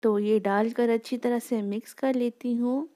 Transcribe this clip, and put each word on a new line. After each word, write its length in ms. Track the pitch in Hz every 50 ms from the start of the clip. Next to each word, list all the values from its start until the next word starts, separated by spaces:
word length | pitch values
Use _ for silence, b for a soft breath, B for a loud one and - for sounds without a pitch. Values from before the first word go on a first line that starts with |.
| -
तो 160 | 226 208 208
ये 200 | 208 208 214 214
डालकर 500 | 202 202 196 202 214 233 240 - 240 233
अच्छी 280 | 233 226 226 - 254 240
तरह 220 | - 247 240 233
से 220 | 233 - 247 220
मिक्स 320 | 208 202 202 220 226 - -
कर 220 | - - 269 262
लेती 380 | 254 240 240 233 _ - 247 240
हूँ 360 | 233 240 247 254 277 302 320 _